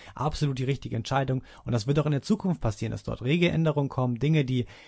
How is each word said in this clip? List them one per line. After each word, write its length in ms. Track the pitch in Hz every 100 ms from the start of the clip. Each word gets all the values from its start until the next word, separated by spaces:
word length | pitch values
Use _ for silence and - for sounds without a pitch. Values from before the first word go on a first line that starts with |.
| -
absolut 440 | - 147 - 147 131
die 60 |
richtige 320 | 127 135 123 -
Entscheidung 460 | - 135 131 131 - - 123
und 60 |
das 140 | 120 113
wird 120 | 147
auch 80 | 151
in 60 |
der 100 | 139
Zukunft 400 | - 214 190 160
passieren, 300 | 117 - 113
dass 100 | 107
dort 180 | - 110
Regeländerungen 680 | 120 170 175 156 160 147 139
kommen, 280 | - 123 117
Dinge, 280 | 143 156 127
die 180 | 127 - -